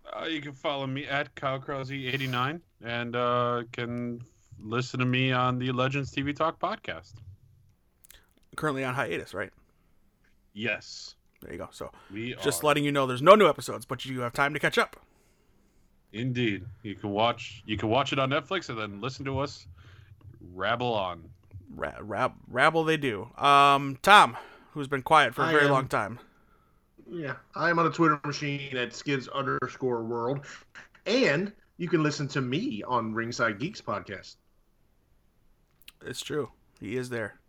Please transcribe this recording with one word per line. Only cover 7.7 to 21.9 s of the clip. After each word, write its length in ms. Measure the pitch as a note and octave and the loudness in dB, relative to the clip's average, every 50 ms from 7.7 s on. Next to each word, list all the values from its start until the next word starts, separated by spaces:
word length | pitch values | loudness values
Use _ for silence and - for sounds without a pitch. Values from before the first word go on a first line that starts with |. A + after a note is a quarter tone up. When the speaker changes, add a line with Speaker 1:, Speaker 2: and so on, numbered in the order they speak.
| _ _ _ _ _ _ _ - - - _ _ _ _ _ _ - | _ _ _ _ _ _ _ -20 -20 -20 _ _ _ _ _ _ -10
Speaker 2:
Currently 280 | - D#3 D#3 C#3 C3+ C3+ | -6 -4 -4 -2 -2 -4
on 100 | B2+ B2+ | -4 -2
hiatus, 380 | C#3 B2 F#2 E2 - - - | -2 -2 -2 -4 -6 -6 -8
right? 180 | - F#2 G2+ - _ - _ _ _ _ _ _ _ _ _ _ _ _ _ _ _ _ _ _ | -6 -6 -6 -8 _ -20 _ _ _ _ _ _ _ _ _ _ _ _ _ _ _ _ _ _
Speaker 1:
Yes. 640 | _ G#2 A2 A#2 G2+ - - - - - - - - _ _ _ _ _ | _ -6 -4 -4 -4 -6 -8 -16 -18 -16 -18 -18 -20 _ _ _ _ _
Speaker 2:
There 120 | - - | -16 -14
you 60 | D2+ F2 | -12 -12
go. 100 | - - | -12 -14
So 180 | - - - - - - - - | -12 -14 -14 -14 -14 -20 -20 -14
Speaker 1:
We 220 | F#2+ G#2+ A#2 B2 A#2+ - | -10 -10 -8 -8 -8 -2
Speaker 2:
just 200 | - D3 C3 - | -2 -2 0 2
Speaker 1:
are. 40 | D3 | 2
Speaker 2:
letting 180 | D3+ C#3+ D3 D3 | 4 4 4 2
you 80 | C#3+ | 0
know 140 | C#3+ C#3+ C3+ | 0 0 0
there's 160 | B2+ B2+ B2 | 0 -2 4
no 120 | C3+ E3+ G3+ | 10 10 10
new 120 | G#3+ G3 D#3 | 10 10 6
episodes, 380 | - - B2 - B2+ G#2+ - | 6 2 -6 -8 -8 -10 -8
but 180 | - C3+ A#2+ - | -10 -10 -10 -8
you 160 | C3 C3 B2+ | -8 -6 -6
have 120 | B2 A#2+ - | -6 -4 0
time 180 | - C#3 C#3+ D3+ | 0 0 0 0
to 60 | C#3+ | 0
catch 160 | - D#3 - | -2 2 2
up. 200 | A#3 G#3+ - - - - _ _ _ _ _ _ _ _ _ _ _ _ _ _ _ _ _ _ _ _ _ | 2 0 0 -4 -20 -20 _ _ _ _ _ _ _ _ _ _ _ _ _ _ _ _ _ _ _ _ _
Speaker 1:
Indeed. 520 | - G#2+ B2 C3 B2 A#2+ B2 A2 G2 F#2 F#2 F#2 - - | -8 -4 -4 -2 0 0 0 0 0 -2 -8 -12 -16 -14
You 120 | - G#2+ F#2+ | -12 -12 -12
can 160 | - - G#2 | -8 -6 -2
watch, 520 | G2 G2+ A2+ A#2 A#2 - - - - - - | 2 2 2 2 2 -2 -8 -14 -14 -16 -8
you 100 | G#2 G#2+ | -6 -4
can 120 | G#2 A#2 G#2+ | -2 0 2
watch 240 | A2 C3+ C#3 C3+ | 2 2 2 2
it 60 | D3+ C#3 | 2 0
on 120 | C3+ C3 | 2 2
Netflix 380 | C#3+ D#3 D3+ - F#3+ F#3 D#3+ - | 2 0 0 -2 -4 -4 -4 -6
and 100 | B2 A2 | -6 -6
then 220 | G#2+ G#2+ G2+ G2+ | -6 -6 -6 -8
listen 240 | G#2+ C3 C3+ - C#3 | -8 -8 -8 -8 -8
to 140 | C3+ C3+ C3 | -4 -2 -2
us 280 | C#3 C#3+ - - - - - - - - - - - - - - - - - E2 E2+ F2 F2+ | -4 -4 -6 -16 -20 -20 -20 -20 -20 -20 -20 -20 -20 -20 -20 -20 -20 -20 -20 -20 -20 -16 -8
rabble 380 | F#2 F#2 G#2 A#2 A#2+ B2 B2 A2+ | -4 0 0 0 0 0 0 0
on. 280 | G#2 F#2+ F2+ F2 E2+ E2 - - _ _ - - F#2 - - - | 0 -2 -4 -6 -10 -14 -20 -20 _ _ -20 -20 -20 -18 -16 -8
Speaker 2:
Ra-, 180 | - C2+ D2 | -8 -6 -6